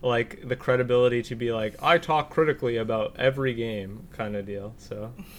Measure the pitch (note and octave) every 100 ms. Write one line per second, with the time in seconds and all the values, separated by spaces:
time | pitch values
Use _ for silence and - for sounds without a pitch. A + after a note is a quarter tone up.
0 | B2+ A#2 A#2 - B2 B2 - B2+ B2 B2
1 | B2 A#2+ A#2 A#2 A#2+ A2+ A2 - - E3+
2 | E3+ D#3 - - D#3 C#3 B2+ A#2 A2 A2
3 | G#2+ - B2+ C3+ C3+ A#2 A#2 G#2+ F#2+ G#2+
4 | - - G#2+ G#2 G2+ G2+ G2+ A2+ - G#2
5 | A2 B2 -